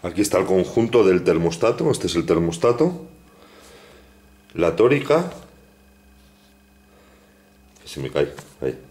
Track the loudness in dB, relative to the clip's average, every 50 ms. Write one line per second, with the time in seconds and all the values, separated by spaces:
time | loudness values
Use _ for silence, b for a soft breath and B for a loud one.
0 | -10 -8 -2 -2 -2 0 2 0 2 2 2 0 0 0 0 0 0 2 4 4
1 | 6 6 4 4 2 2 2 2 0 -2 -2 0 0 0 0 0 0 -2 -2 0
2 | -2 -2 -2 -2 0 0 0 2 2 -2 -2 0 2 0 2 2 0 -2 -2 -6
3 | -14 -20 -20 -20 -20 B B B B B B B B B B B B B B B
4 | B B B B B B B _ _ _ -4 -2 0 0 2 2 2 2 2 0
5 | 0 0 0 0 0 -4 -10 -16 -20 -20 -20 -20 -20 _ _ _ _ _ _ _
6 | _ -20 -20 _ _ _ _ _ _ _ _ _ _ _ _ _ _ b b b
7 | b b b b b b b b b b b _ _ _ _ _ -20 -16 -12 -10
8 | -10 -6 -2 -2 -2 -2 -4 -16 -20 -20 -14 _ -8 -8 -8 -8 -16 -20